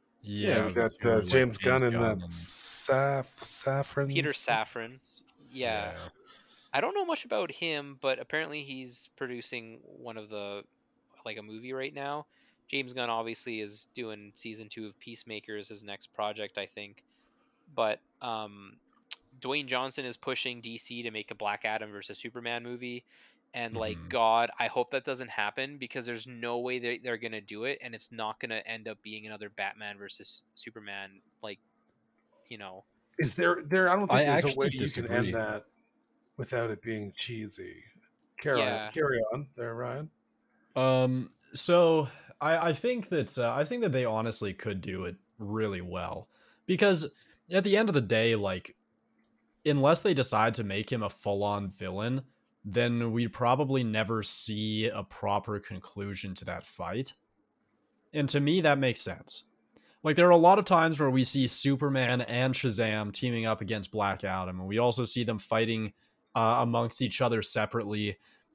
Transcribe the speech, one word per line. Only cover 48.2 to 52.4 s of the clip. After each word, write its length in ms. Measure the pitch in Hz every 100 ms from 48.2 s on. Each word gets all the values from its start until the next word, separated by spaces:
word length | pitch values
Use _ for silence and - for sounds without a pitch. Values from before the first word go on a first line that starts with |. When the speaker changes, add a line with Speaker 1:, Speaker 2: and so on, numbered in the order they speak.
| 117
Speaker 2:
like, 400 | 113 98 92 - - _ _ _ _ _ _ _ _
unless 360 | 147 143 139 165
they 120 | 208
decide 420 | 139 123 107 113
to 100 | 113
make 260 | 101 98 110
him 140 | 120
a 40 | 104
full-on 600 | - 104 101 104 101 98
villain, 520 | - 95 95 117 131 131 _